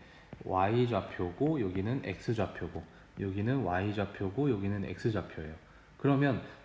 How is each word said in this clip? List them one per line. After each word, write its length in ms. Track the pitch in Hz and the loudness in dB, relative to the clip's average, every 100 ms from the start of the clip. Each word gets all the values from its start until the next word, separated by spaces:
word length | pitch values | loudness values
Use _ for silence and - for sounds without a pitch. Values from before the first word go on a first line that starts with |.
| - - - - - | -14 -20 -18 -12 0
Y좌표고 1160 | 92 98 120 123 101 - - 87 85 147 156 | 2 4 4 4 2 -2 -4 -4 0 0 2
여기는 400 | 95 95 104 135 | 0 0 -2 -2
X좌표고 800 | - 87 - 110 92 - - - - - - - | -4 -4 -2 0 -2 -4 -6 -8 -10 -16 -14 -4
여기는 440 | 98 98 110 135 | -2 0 0 2
Y좌표고 880 | 92 90 104 104 98 - 98 98 143 | 2 2 0 0 -2 -2 -2 2 2
여기는 340 | 104 98 101 92 | 2 0 -2 -4
X좌표예요. 680 | 90 120 104 - - 78 80 - - - - | -2 0 0 -4 -8 -10 -12 -18 -20 -20 0
그러면 440 | 139 139 143 101 - - | 4 4 4 2 -4 -4